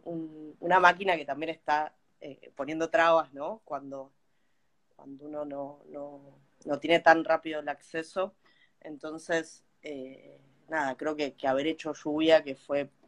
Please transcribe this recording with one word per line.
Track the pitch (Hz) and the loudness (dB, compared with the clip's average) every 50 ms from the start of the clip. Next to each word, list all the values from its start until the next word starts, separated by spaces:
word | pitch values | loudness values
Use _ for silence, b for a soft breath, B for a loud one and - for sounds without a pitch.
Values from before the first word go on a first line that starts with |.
| _ | _
un, | 170 170 165 160 156 156 156 156 151 - _ | -8 -8 -8 -8 -10 -12 -14 -16 -16 -14 _
una | - 175 180 185 | 0 4 4 8
máquina | 180 175 175 175 202 196 175 | 8 6 6 6 0 0 0
que | 156 143 | 0 -2
también | 139 139 139 160 160 | -6 -6 -6 -6 -8
está, | 156 - _ - 151 151 156 151 - _ _ _ _ _ | -8 -8 _ 0 0 0 0 -4 -10 _ _ _ _ _
eh, | - 143 135 - - - _ | -18 -18 -18 -18 -20 -20 _
poniendo | - 135 139 160 160 165 160 | -10 -6 -6 -2 -4 -2 0
trabas, | - 165 165 165 165 160 151 139 | 2 4 6 6 6 4 2 0
¿no? | 139 139 147 175 214 220 _ | -8 -10 -8 -8 -10 -12 _
Cuando, | - 151 135 139 139 139 135 135 139 _ _ _ _ _ _ _ _ _ _ _ _ _ _ _ _ _ | -10 -10 -10 -10 -12 -14 -14 -14 -16 _ _ _ _ _ _ _ _ _ _ _ _ _ _ _ _ _
cuando | - 139 139 139 135 147 | -20 -20 -20 -18 -16 -14
uno | 151 151 147 147 | -12 -10 -8 -8
no, | 147 139 139 139 139 143 143 147 156 | -8 -8 -10 -10 -10 -12 -18 -20 -16
no, | 151 143 143 143 143 139 139 - - _ _ _ _ _ - | -14 -14 -14 -14 -16 -20 -20 -20 -20 _ _ _ _ _ -6
no | 151 143 139 | -6 -6 -4
tiene | - 151 170 160 | 2 2 2 6
tan | - 165 165 165 160 | 8 6 6 6 4
rápido | 160 160 156 - 160 156 151 | 0 -2 -2 -2 -8 -8 -8
el | 147 147 | -8 -8
acceso. | 143 - - - - 160 160 160 - 185 190 196 - _ b b b b b b b _ | -10 -10 -14 -10 -10 -10 -10 -6 -6 -6 -6 -6 -8 _ b b b b b b b _
Entonces, | - 160 156 139 - 156 160 165 165 - 170 165 160 160 - - _ _ _ _ | -18 -18 -16 -14 -12 -12 -12 -12 -6 -2 -2 -2 -2 -6 -14 -20 _ _ _ _
eh, | - 151 147 135 131 131 135 - - 143 143 139 _ _ _ _ _ - | -14 -12 -12 -12 -12 -14 -16 -20 -20 -20 -20 -20 _ _ _ _ _ -6
nada, | 160 156 143 135 127 | -2 -2 -2 -2 -4
creo | - 147 151 156 | -4 -4 -4 -2
que, | 151 151 131 - | -2 -2 -4 -4
que | - - 135 | -2 0 0
haber | 131 135 143 | 2 2 0
hecho | 160 160 160 - 156 139 | -2 -4 -4 -6 -8 -8
Lluvia, | - - 156 147 156 160 160 160 156 147 | -6 -4 -4 -2 2 6 6 6 6 6
que | 143 135 | 0 -8
fue, | - - - 143 143 139 - _ _ _ | -10 -6 -4 -2 -2 -2 -4 _ _ _